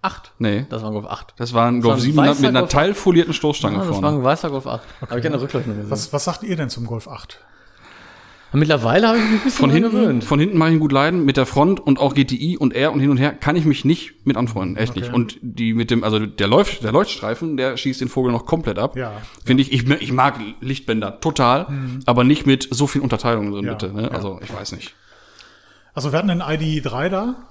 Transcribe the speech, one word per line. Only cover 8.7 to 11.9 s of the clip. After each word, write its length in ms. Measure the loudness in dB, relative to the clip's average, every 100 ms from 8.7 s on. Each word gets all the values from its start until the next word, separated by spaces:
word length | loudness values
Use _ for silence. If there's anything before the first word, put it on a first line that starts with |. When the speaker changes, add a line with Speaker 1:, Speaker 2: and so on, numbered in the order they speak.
| 2 4 4 4
Speaker 1:
habe 80 | 4
ich 80 |
mich 80 | 2
ein 120 | 2
bisschen 60 | 0 2
Speaker 2:
Von 100 | 4
Speaker 1:
dran 120 | 4
Speaker 2:
hinten, 140 | 4 2
Speaker 1:
gewöhnt. 260 | 2 2
Speaker 2:
von 140 | 2 2
hinten 200 | 2 2
mache 100 | 4
ich 60 |
ihn 60 | 4
gut 120 | 4
leiden, 320 | 2 2 2
mit 140 | 2 2
der 80 | 2
Front 340 | 2 2 2
und 180 | 2